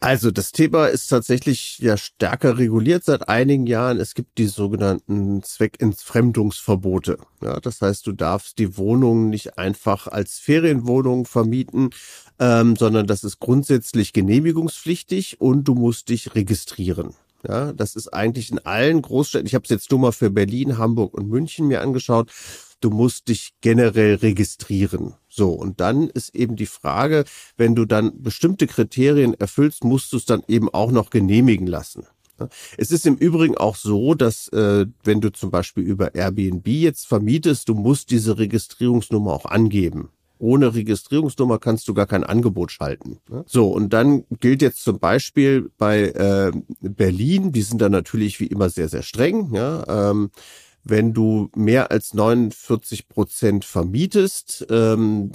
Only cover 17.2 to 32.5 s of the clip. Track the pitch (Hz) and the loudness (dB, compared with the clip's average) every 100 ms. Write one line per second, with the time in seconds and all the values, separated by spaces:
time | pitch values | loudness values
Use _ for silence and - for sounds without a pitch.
17.2 | _ _ - 107 143 - 104 110 - - | _ _ -8 -6 -6 -6 -6 -6 -10 -4
18.2 | 110 120 113 - - 104 139 165 127 123 | -2 -4 -6 -8 -6 0 2 2 0 -2
19.2 | 147 - 101 123 - 110 - 131 127 - | 0 -2 -2 -4 0 -4 0 2 2 2
20.2 | 110 101 98 120 139 117 113 117 98 - | 0 2 0 0 -4 -2 0 0 -2 -4
21.2 | 101 123 160 - 147 127 104 123 - 117 | -4 -4 -4 -2 0 0 -2 -4 0 0
22.2 | 113 - - - - _ 117 107 120 - | 0 -6 -20 -20 -20 _ -2 2 2 0
23.2 | - 110 - _ 113 117 117 110 107 98 | -4 -4 -4 _ 2 4 4 4 4 4
24.2 | 110 101 101 - - 98 98 - 92 - | 2 2 -2 -4 -4 -2 0 -2 -8 -12
25.2 | _ - 98 80 98 95 90 135 156 123 | _ 0 0 0 -6 -4 0 0 -2 -4
26.2 | - - 120 110 98 - 73 80 139 156 | -10 -4 -4 -2 -8 -8 -6 -2 0 0
27.2 | 139 - - - 117 117 107 110 110 - | -2 -8 -16 0 2 2 2 2 0 -2
28.2 | 113 - 170 190 139 - 107 - 135 147 | -8 0 0 0 -2 0 -2 2 2 4
29.2 | 123 - 101 - 147 - 120 131 - 123 | 2 0 -4 0 0 2 0 0 0 -6
30.2 | - 113 - 113 110 - 113 123 104 113 | 0 -2 2 0 0 0 0 0 2 2
31.2 | 98 107 127 101 90 80 - - - _ | 4 6 6 4 0 -6 -8 -18 -20 _
32.2 | _ - 123 | _ -14 -14